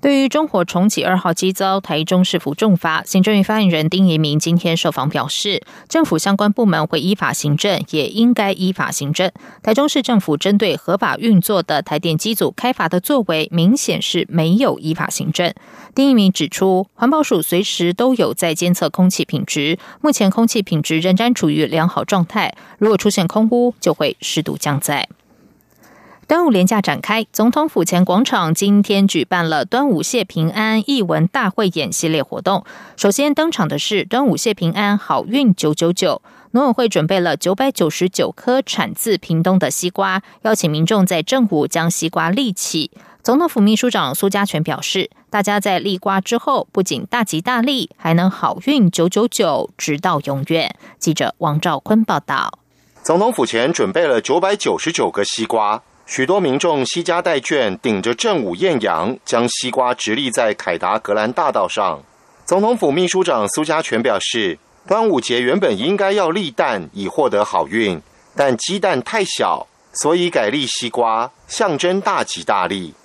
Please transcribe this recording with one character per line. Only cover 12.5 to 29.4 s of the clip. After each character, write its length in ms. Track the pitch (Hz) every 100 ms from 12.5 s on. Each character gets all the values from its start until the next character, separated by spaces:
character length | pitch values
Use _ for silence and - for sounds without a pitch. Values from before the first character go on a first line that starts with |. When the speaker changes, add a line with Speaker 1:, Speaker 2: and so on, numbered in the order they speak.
| -
Speaker 1:
开 160 | 247
罚 160 | 254 165
的 140 | 180
作 240 | - 202 208
为， 220 | 160 156
明 240 | 170 170 262
显 260 | - 165
是 240 | - 175 -
没 260 | 165 160 196
有 240 | 254 -
依 140 | 156
法 160 | 160 151
行 200 | - -
政。 200 | - 175 - - - -
丁 160 | - 277
仪 40 |
明 180 | 247 196
指 160 | - 269
出， 400 | - 196 185 190
环 160 | _ 240
保 120 | 311
署 200 | 294 196
随 200 | - 175
时 300 | - - 175
都 240 | 185 247 254
有 180 | 151
在 220 | - 170 156
监 180 | 175
测 160 | 180 160
空 200 | - 180
气 160 | - -
品 180 | 151 -
质， 320 | - 143 170 - -
目 100 | 302
前 200 | 277 196
空 180 | 196 233
气 140 | 240
品 200 | 190 160
质 180 | 147 160
仍 140 | 175 185
然 180 | 233 247
处 140 | 165
于 160 | 151 143
良 240 | 160 170
好 160 | - 165
状 200 | 196 170
态， 300 | 220 165 - - -
如 100 | 208
果 80 | 202
出 140 | 208
现 180 | 202 175
空 220 | 214 220
污， 220 | 240 247 -
就 120 | -
会 220 | 156 147 -
适 200 | - -
度 140 | 160 143
降 240 | 151 143
载。 300 | - 143 - - _ _ _ _ _ _ - - - - _
端 180 | 320 339
午 60 |
连 160 | 202 185
假 120 | 214
展 220 | 185 143
开， 240 | - 220 220
总 160 | - 226
统 180 | 269 311
府 160 | -
前 220 | 165 180 180
广 180 | 180
场 300 | 262 226 165
今 300 | 165 202 202
天 240 | 202 196 196
举 180 | 170 131
办 240 | 185